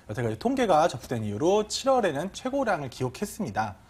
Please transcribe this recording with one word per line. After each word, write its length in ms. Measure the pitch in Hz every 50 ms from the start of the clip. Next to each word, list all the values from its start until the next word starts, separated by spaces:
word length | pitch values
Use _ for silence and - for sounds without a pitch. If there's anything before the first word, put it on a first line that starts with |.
| - -
여태까지 280 | 104 127 120 110 113 -
통계가 480 | - 240 277 262 240 196 160 151 165 180
접수된 340 | - 120 - - 135 113 110
이후로 440 | 104 101 104 151 175 202 214 214 214
칠월에는 640 | - - - 269 269 247 208 175 135 143 175 196
최고량을 580 | - - - 254 277 277 262 220 185 151 143 123
기록했습니다. 840 | - - 127 123 - - 208 - - - 190 120 95 107 110 101 - - -